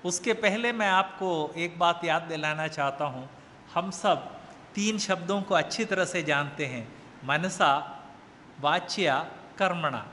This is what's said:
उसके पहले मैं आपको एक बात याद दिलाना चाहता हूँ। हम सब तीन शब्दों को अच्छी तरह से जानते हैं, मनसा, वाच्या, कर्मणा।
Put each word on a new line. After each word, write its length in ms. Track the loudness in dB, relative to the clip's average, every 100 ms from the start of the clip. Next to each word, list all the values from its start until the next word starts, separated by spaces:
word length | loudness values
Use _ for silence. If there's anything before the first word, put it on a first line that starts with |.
उसके 280 | -4 -2 -2
पहले 400 | 2 2 2 0
मैं 160 | 0 4
आपको 640 | 4 2 -2 -2 0 -2 -2
एक 220 | -4 2
बात 260 | 2 4
याद 180 | 2 2
दिलाना 460 | 0 -2 -2 -2 -4
चाहता 360 | 0 -2 0
हूँ। 240 | -4 -4 -12 -18 -20 -20 -4
हम 160 | -4 -2
सब 400 | 0 2 2 0 -14 -18 -20 -10
तीन 240 | -2 0 0
शब्दों 420 | 0 -2 0 -2
को 120 | 4
अच्छी 300 | 2 2 -2
तरह 200 | 0 2
से 180 | 2 0
जानते 440 | 2 2 0 -4 -6
हैं, 200 | -6 -10 -16 -20 -12
मनसा, 480 | -2 0 0 4 4 4 0 -12 -16 -20 -20 -20 -20 -2
वाच्या, 580 | 0 0 0 0 2 2 -2 -12 -18 0
कर्मणा। 480 | 0 2 -2 -2 -8